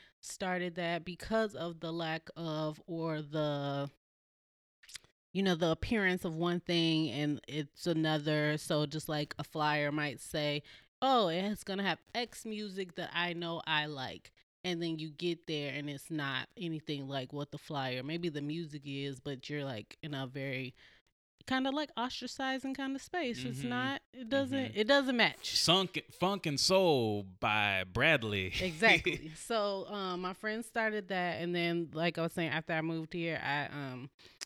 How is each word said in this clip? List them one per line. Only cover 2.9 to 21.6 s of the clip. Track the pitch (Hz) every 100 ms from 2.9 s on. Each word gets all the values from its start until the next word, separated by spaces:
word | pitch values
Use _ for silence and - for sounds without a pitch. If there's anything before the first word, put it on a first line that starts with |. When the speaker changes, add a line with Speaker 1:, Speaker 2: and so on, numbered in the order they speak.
| 165 160 156
Speaker 1:
the, | 147 156 151 143 143 139 143 _ _ _ _ _ _ _ _ _ - - _ _ _
you | 185
know, | 196 170
the | 165
appearance | 160 - 226 190 180 180
of | 160
one | 175 175
thing | - 170 165 160 156
and | 123 147 147 -
it's | 147 147 - 175
another. | 160 156 156 147 151 151 156
So | - 156 147
just | 156 -
like | 151 147 -
a |
flyer | 151 160 151 147 147
might | 151 147 117
say, | - 160 147 147 - - _ -
"Oh, | 262 254 190
it's | 165 202 196
gonna | - 190
have | 196 156 _
X | 226 240 - 226
music | 214 214 190 185 170
that | 170
I | 170 175
know | 170 170 170 -
I | 151 151
like." | 143 123 - - _ _ _
And | 180 170
then | 170 160
you | 156
get | 147 175 165 -
there | 151 143
and | 139 147
it's | 139 -
not | 160 139 131 - -
anything | 175 156 - 143 135
like | 139 127
what | 143 143
the | 151
flyer, | - 147 131 127
maybe | 135 170 175
the | 147
music | 143 160 160 147 139
is, | 139 143 127
but | 143 131 -
you're, | 147 139
like, | 113 104 -
in | 156
a | 143 131
very | 139 135 131 127 - - - _ _ _ _ -
kinda, | 262